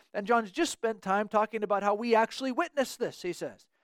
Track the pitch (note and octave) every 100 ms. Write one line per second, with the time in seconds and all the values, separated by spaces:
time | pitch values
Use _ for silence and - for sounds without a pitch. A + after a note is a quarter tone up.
0 | _ - G3+ A#3 G#3 C#4+ E4+ - A3+ A3
1 | F#3+ G3+ G#3+ G#3+ A3 A3+ G3+ G3 G3+ G#3
2 | A#3+ G#3+ A3+ - C4+ B3 E4+ C#4+ B3 -
3 | F#3+ - F3+ E3 D3 F#2+ _ _